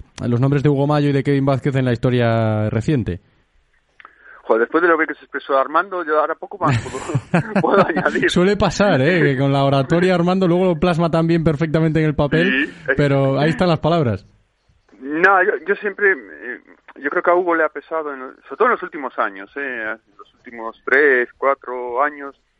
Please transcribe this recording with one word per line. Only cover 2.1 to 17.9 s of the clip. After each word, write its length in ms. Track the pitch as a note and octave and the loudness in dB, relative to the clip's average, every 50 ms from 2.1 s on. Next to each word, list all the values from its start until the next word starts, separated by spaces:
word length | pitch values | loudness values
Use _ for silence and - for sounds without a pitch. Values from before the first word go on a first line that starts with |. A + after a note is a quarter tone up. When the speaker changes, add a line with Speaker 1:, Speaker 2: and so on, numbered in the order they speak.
| B2 B2 A#2+ A#2 A2+ A2+ A2+ A2 G#2+ G#2+ G#2+ A2 | 2 2 2 2 2 2 2 0 0 0 0 0
Speaker 1:
reciente. 520 | G#2+ A2+ A2 - D#3 C3 G#2 - F2 F2 _ _ _ _ _ _ _ _ _ _ _ _ _ _ _ _ - - _ _ _ - - - - | 0 -2 0 0 0 0 0 -2 -6 -8 _ _ _ _ _ _ _ _ _ _ _ _ _ _ _ _ -20 -20 _ _ _ -20 -20 -20 -2
Speaker 2:
Joder, 180 | - A2+ A2+ A#2 | 0 2 2 2
después 180 | - - D#3+ | 0 0 0
de 80 | F3 F3 | 2 2
lo 80 | E3 D#3 | 2 2
que 80 | D#3+ | 0
se 160 | C#3+ C#3+ - | -4 -6 -12
expresó 360 | - _ - C#3 - - C#3+ C3+ | -14 _ -12 -12 -6 -2 0 0
Armando, 460 | C3+ B2+ D3+ E3 F3+ G3+ F#3+ F3+ E3+ | 0 0 -2 -2 -2 -2 -6 -8 -6
yo 160 | D3+ D#3 D3+ | -2 0 0
ahora 160 | D3+ D3+ D#3+ | 0 -2 -4
poco 220 | - - F#3 - G#3 | -8 -10 -16 -10 -4
más 200 | F3 D#3 C3 A2+ | -2 -2 -2 -2
puedo, 720 | F2+ B2+ A#2 C3 - - D#3 C#3 - - - F3 D3+ - - | -4 -6 -12 -12 -10 -6 -6 -6 -6 -2 -2 -2 -2 0 -4
<laughs> 80 | G3+ | -2
puedo 260 | D#3+ D#3+ - G3 F#3 - | 0 2 2 2 2 2
añadir. 420 | E3+ - - D3 D3 - - E3+ | 0 -2 -2 -2 -2 0 -2 0
Speaker 1:
Suele 280 | - F3+ F3 G3 G#3 G3+ | 2 2 2 2 2 2
pasar, 420 | G#3+ F#3 - - G3 G#3 F3+ C3+ | 0 -2 2 2 2 2 4 2
¿eh? 220 | C3 D3+ F#3 F3 | 2 2 2 2
Que 160 | D3+ C#3+ C#3 B2+ | 2 2 2 2
con 160 | C#3 C#3 C#3 | 0 0 2
la 100 | C#3 C#3 | 2 2
oratoria 500 | C#3 C#3 C#3 C3+ C3+ D#3+ E3+ F3 F#3 F#3 | 2 2 2 2 2 2 2 2 2 2
Armando 360 | F3 E3+ F3 F#3 F#3+ F#3+ F3+ | 2 2 2 2 2 2 2
luego 160 | E3+ F3+ F#3+ | 2 2 2
lo 100 | F#3 F3 | 2 0
plasma 340 | D3+ F#3+ F3+ E3+ D3+ E3+ E3+ | 2 0 0 2 2 0 0
también 360 | E3 D#3+ E3 E3 E3 E3+ D#3 | 2 0 2 2 2 2 2
perfectamente 560 | E3 D#3 C3+ E3 D#3+ C#3+ E3 D#3+ D#3+ D3+ D#3+ | 0 0 0 -2 0 0 2 2 2 2 2
en 60 | D#3 D3+ | 0 0
el 60 | C#3+ | 0
papel, 540 | B2+ D3+ C#3+ D3 D#3 E3+ F#3+ - - - - | 0 -2 0 2 2 2 2 2 0 -2 -4
Speaker 2:
Sí. 260 | - - - - C3+ - | -6 -14 -4 -4 0 0
Speaker 1:
pero 420 | D3 C#3+ C#3 C#3 C3+ C3+ C3+ C#3 | 2 2 2 2 2 2 2 2
ahí 120 | C#3+ D#3+ | 0 0
están 180 | D#3 - F#3+ F3+ | 0 2 2 2
las 100 | E3 - | 2 2
palabras. 460 | - D3+ E3+ E3+ D#3 A#2+ G#2 F#2 - - _ _ _ _ _ _ _ _ _ _ _ _ _ - | 2 0 2 2 2 0 0 -2 -6 -14 _ _ _ _ _ _ _ _ _ _ _ _ _ -16
Speaker 2:
No, 420 | B2+ C3+ D3 D#3+ F3 F#3+ G3 F#3 F3+ | -10 -8 -2 2 4 4 6 6 4
yo, 100 | G3+ - C3 D3+ | 2 0 -4 -2
yo 100 | E3+ G3+ | -4 -4
siempre, 360 | G3 - G#3 F#3+ - G3+ G3 | -4 -4 -8 -6 0 0 0
eh, 480 | F#3+ C3 A2+ F#2+ D#2 D2 F#2 A#2+ A#2+ F#2+ _ - F2 _ _ - - - | 0 0 -4 -16 -20 -16 -14 -12 -14 -14 _ -20 -20 _ _ -20 -20 -10
yo 80 | C3 C#3+ | -8 -4
creo 140 | D#3 F3+ E3+ | -4 -2 0
que 80 | F#3 | 2
a 40 | F3 | 2
Hugo 200 | F3 F#3 F3 E3+ | 2 2 0 0
le 80 | D#3+ D#3+ | 0 0
ha 60 | D3+ | -2
pesado, 440 | - C#3+ C#3 - | -4 -8 -12 -8